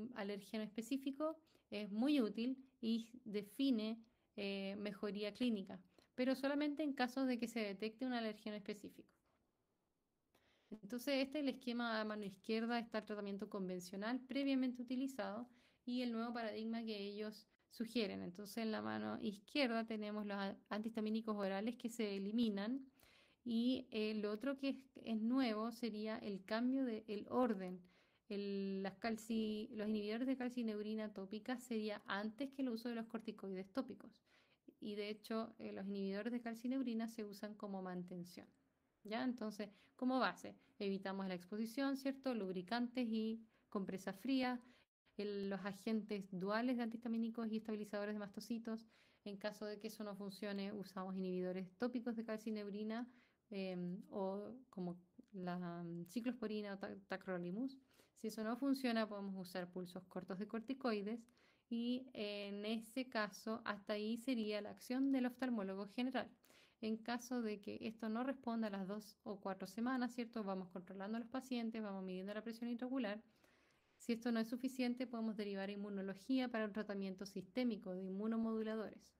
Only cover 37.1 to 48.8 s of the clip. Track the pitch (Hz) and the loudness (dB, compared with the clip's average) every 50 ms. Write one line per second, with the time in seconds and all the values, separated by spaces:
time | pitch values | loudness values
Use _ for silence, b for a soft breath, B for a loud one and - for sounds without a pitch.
37.1 | - - 214 208 196 202 - 208 214 - - 202 196 190 185 185 180 180 180 180 | -2 -4 -6 -6 -6 -6 -6 -8 -6 -6 -4 -4 -2 -2 -2 -2 -2 -2 -4 -4
38.1 | 185 180 175 175 - - - - - _ _ _ _ _ _ _ _ _ - 202 | -4 -6 -6 -8 -10 -14 -16 -16 -20 _ _ _ _ _ _ _ _ _ -6 -2
39.1 | 214 233 254 262 247 254 220 214 208 208 208 196 B B B B B - 262 254 | 0 0 2 2 0 0 -2 -4 -2 -4 -6 -6 B B B B B 0 2 4
40.1 | 262 254 233 185 - - - 202 190 B B B B B 208 196 196 190 196 190 | 6 6 6 6 4 0 -6 -12 -12 B B B B B 0 2 2 2 0 -2
41.1 | 190 196 190 190 185 175 180 - 214 214 226 220 226 277 277 277 277 269 269 277 | -2 0 0 0 -2 -2 -4 -4 -2 -2 -2 0 2 2 2 2 2 2 0 0
42.1 | 269 269 - 262 247 220 196 185 185 185 180 185 233 240 247 240 - 262 247 226 | -2 0 0 0 0 0 0 0 -2 -2 -2 0 2 2 2 2 2 0 2 2
43.1 | 220 220 220 220 226 226 226 B B B B B - 208 190 185 190 185 - 202 | 2 2 2 2 0 -2 -6 B B B B B -2 -2 -2 0 -4 -4 -2 -4
44.1 | 190 - - 247 269 262 254 247 254 247 B B B B B B _ _ _ _ | -6 -2 0 4 4 4 4 4 2 0 B B B B B B _ _ _ _
45.1 | _ - 202 208 202 202 196 196 196 185 185 202 196 196 - 233 220 220 208 214 | _ -4 -2 0 0 0 0 0 0 0 -2 -4 -4 -2 0 2 2 2 2 0
46.1 | 214 202 196 196 196 180 180 196 208 220 240 254 254 240 240 226 226 226 - 240 | -2 -4 -4 -4 -4 -2 0 2 2 4 4 4 2 2 0 -2 -2 -4 -2 0
47.1 | 226 226 226 226 226 240 226 220 220 220 220 - 214 208 214 208 - 208 202 208 | 0 2 0 0 0 -2 -2 0 0 -2 -2 -2 -2 -2 -2 -2 -2 -2 0 0
48.1 | 214 214 208 202 202 220 214 - 233 226 226 226 220 220 | -2 -2 -4 -6 -8 -8 -4 -4 -4 -4 -2 -4 -4 -4